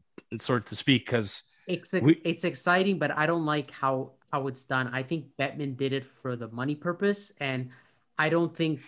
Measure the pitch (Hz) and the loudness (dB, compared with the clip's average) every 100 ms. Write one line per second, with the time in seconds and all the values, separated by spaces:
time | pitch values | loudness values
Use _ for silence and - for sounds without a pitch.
0 | _ - - 117 - 123 110 - - 127 | _ -20 -12 -6 0 0 0 -2 4 4
1 | - 120 104 - - _ - 175 - 185 | 4 0 0 -6 -12 _ -6 -6 -2 4
2 | 131 160 170 165 180 135 - 180 190 185 | 6 6 2 -2 -2 -2 2 4 4 2
3 | 143 - 156 170 156 151 - - 135 135 | 0 0 2 2 0 -2 -4 -4 0 0
4 | 131 - _ 147 135 131 - 131 123 131 | -2 -10 _ -4 -4 -6 -4 -2 0 -2
5 | 131 165 135 - 139 135 143 127 135 135 | -4 -4 -6 -4 -4 -2 -6 -2 -2 -2
6 | 131 - 131 123 113 113 131 147 175 170 | -6 -10 -8 -6 -6 -4 -4 -2 -4 -2
7 | 202 202 - - 139 131 127 - _ _ | -2 -2 -6 -8 -4 -4 -6 -12 _ _
8 | _ - 156 165 170 165 160 147 | _ 0 2 4 2 0 0 -2